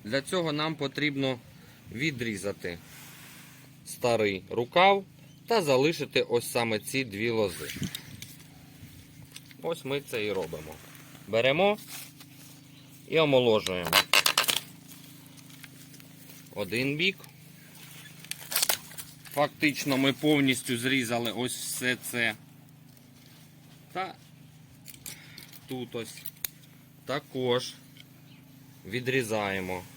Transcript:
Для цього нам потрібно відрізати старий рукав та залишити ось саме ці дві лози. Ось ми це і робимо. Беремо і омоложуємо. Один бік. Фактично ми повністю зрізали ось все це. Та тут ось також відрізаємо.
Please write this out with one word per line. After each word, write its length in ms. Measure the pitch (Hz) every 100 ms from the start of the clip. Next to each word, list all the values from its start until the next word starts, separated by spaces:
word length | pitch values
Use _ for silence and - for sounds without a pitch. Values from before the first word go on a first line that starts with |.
Для 180 | 104 131
цього 300 | 139 185 165
нам 240 | 147 156 147
потрібно 640 | 139 139 147 139 135 123 - - - - -
відрізати 840 | 107 156 131 117 101 98 90 92 87 - - - - - - - - - - -
старий 580 | - 123 117 107 95 92
рукав 560 | - 123 175 190 196 196 - - - -
та 120 | 233
залишити 600 | 151 131 147 165 131 135
ось 300 | 120 120 -
саме 280 | 123 117 110
ці 240 | - 135
дві 260 | 131 98 113
лози. 420 | 113 104 80 - - - - - - - - - - - - - - - - - - - -
Ось 240 | 82 170 131
ми 160 | 143
це 240 | 135 120 104
і 60 |
робимо. 440 | 95 82 80 78 78 - - - - -
Беремо 500 | 107 123 147 202 208 - - - - - - - - - - - - -
і 120 | 151
омоложуємо. 720 | 156 131 123 107 95 90 87 - - - - - - - - - - - - - - - - - - - - - - - - - - -
Один 420 | 98 110 135 147
бік. 200 | 185 190 - - - - - - - - - - - - - - - - - - - - -
Фактично 640 | - 147 - 151 131 - 131
ми 160 | 135
повністю 640 | 127 151 151 139 123 - 120
зрізали 540 | 123 135 117 117 117
ось 240 | 101 123 -
все 400 | - - 127 120
це. 400 | - 120 117 107 - - - - - - - - - - - - - - -
Та 200 | 254 190 - - - - - - - - - - - - - - - -
тут 280 | 127 120 123
ось 200 | 113 - - - - - - - - - -
також 680 | 135 - 131 127 123 127 - - - - - - - - - - - 92
відрізаємо. 1000 | 113 123 131 113 110 101 95 92 92 85